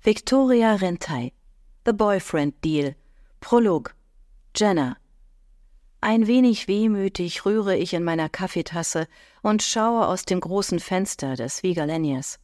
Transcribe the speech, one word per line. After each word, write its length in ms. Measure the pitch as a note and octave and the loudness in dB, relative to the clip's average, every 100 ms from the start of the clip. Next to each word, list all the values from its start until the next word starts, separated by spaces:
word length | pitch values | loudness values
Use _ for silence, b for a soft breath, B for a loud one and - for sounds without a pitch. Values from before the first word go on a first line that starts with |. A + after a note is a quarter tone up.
| - | 2
Victoria 680 | A3 - C4 C4 A#3+ A3+ G#3 | 0 2 2 4 4 4 2
Rentai. 580 | F#3 F3 - C#3 B2 _ - _ - - | 0 -4 -6 -6 -6 _ -20 _ -20 -6
The 80 | - | -2
Boyfriend 720 | G#3 G#3 G3 - D#3+ D3 - | 2 2 0 0 -2 -2 -4
Deal. 300 | D#3+ D3+ C#3+ C#3 _ _ - _ | -2 0 -2 -6 _ _ -20 _
Prolog. 560 | - A#3+ A3 D#3+ - - _ _ - - _ - | 0 2 4 0 -4 -20 _ _ -20 -20 _ 0
Jenna. 420 | G#3 F3 C3 - _ _ - _ _ _ _ - _ _ | 2 2 0 -4 _ _ -20 _ _ _ _ -20 _ _
Ein 280 | G#3+ A3+ A3 | 0 2 4
wenig 400 | B3 B3+ G#3+ - | 4 4 2 0
wehmütig 760 | G3+ A3 G#3 G3 - F3 - | 0 2 2 -2 -2 -6 -2
rühre 320 | G3 A3 G3 F#3 | 0 0 2 0
ich 200 | - F3 | 0 -2
in 80 | |
meiner 260 | E3+ E3 D#3 | -2 -2 -4
Kaffeetasse 760 | - F#3 F3 D#3+ E3 E3 E3 D#3+ b b b | -4 -6 -4 -6 -6 -4 -4 -6 b b b
und 220 | G#3 G#3+ | 0 0
schaue 420 | - A3+ A3 A#3 G#3 | 0 0 0 2 0
aus 200 | F#3 - | -2 -2
dem 160 | F3+ | -4
großen 380 | E3 F#3+ G3+ F3 | -2 -4 -2 -4
Fenster 560 | - F#3 G3 - C3+ B2+ | -2 -4 -4 -6 -8 -6
des 280 | A#2+ - | -8 -4
Vigalenias. 760 | F#3 E3+ D3+ E3 D#3 C3+ C#3 - | -4 -2 -2 -2 -2 -4 -6 -14